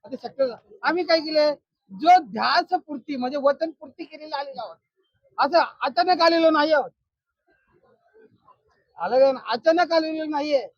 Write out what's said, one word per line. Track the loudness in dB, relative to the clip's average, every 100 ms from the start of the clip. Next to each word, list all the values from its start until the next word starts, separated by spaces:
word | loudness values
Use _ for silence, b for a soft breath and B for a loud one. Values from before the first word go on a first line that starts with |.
अतिशय | -14 -14 -14
शक्य, | -4 -4 -6 _ -6
आम्ही | -4 -2
काय | 0 -2
केलंय, | 0 0 0 -2 _ _ _
जो | -2 4 4
ध्यासपूर्ती | 4 -4 0 0 0 -4 -4 -14 -8
म्हणजे | -6 -4 0
वचनपूर्ती | 0 0 -6 -8 -20 -18
केलेलं | -18 -16 -10
आलेलो | -8 -8 -12
आहोत, | -14 -16 _ _ _ _ _ -2
असं | 2 2 0 -4
अचानक | -4 0 0 4
आलेलो | 4 6 4
नाही | 4 2
आहोत, | 0 0 _ _ _ _ _ _ _ _ _ _ _ _ _ _ _ _ _ _ _ _ -10
आलं | -2 2
का? | 2 2 -6
अचानक | -2 0 2 2
आलेलो | 0 -2 -6
नाहीये. | -6 -6 -2 -2 -4